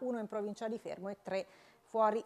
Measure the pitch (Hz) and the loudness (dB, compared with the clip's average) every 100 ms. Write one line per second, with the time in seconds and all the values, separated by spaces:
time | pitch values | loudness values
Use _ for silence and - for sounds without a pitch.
0 | 254 240 208 214 208 202 226 233 - - | -2 -2 -2 -2 -4 -4 -4 -4 -6 -6
1 | 190 208 - 190 - - - - - 220 | -6 -8 -4 -4 -4 -14 -20 -20 -4 4
2 | 214 220 | 6 4